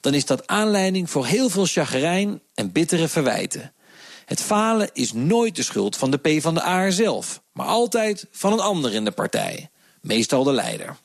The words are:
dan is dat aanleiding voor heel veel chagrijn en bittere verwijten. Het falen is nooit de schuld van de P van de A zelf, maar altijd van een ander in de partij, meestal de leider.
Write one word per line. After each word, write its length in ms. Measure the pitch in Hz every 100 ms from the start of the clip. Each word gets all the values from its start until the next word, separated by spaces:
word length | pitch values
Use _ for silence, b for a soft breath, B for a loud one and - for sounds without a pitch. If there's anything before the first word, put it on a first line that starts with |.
dan 120 | 151
is 120 | 143 -
dat 220 | 131 -
aanleiding 640 | 202 214 202 190 185 170
voor 160 | 147 123
heel 240 | 202 254
veel 160 | 180 185
chagrijn 760 | - 143 131 151 185 202 - _
en 180 | - 98
bittere 360 | 92 170 170 160
verwijten. 680 | 170 131 110 95 - - _ B B B B B
Het 160 | -
falen 480 | - 214 220 226 202
is 200 | - 123
nooit 420 | 110 143 233 226 170
de 80 |
schuld 340 | 123 110 101 -
van 140 | 131
de 60 | 139
P 240 | 156 156
van 120 | 156
de 120 | 165 -
A 240 | 185 190
zelf, 520 | 185 220 117 - - _
maar 140 | - 135
altijd 600 | 220 240 233 220 202 -
van 220 | - 196
een 60 | 220
ander 340 | 196 185 131
in 120 | 107 107
de 60 |
partij, 580 | - 104 113 - - - b b b
meestal 420 | - 110 110 131
de 100 | 135
leider. 440 | 135 117 113 - -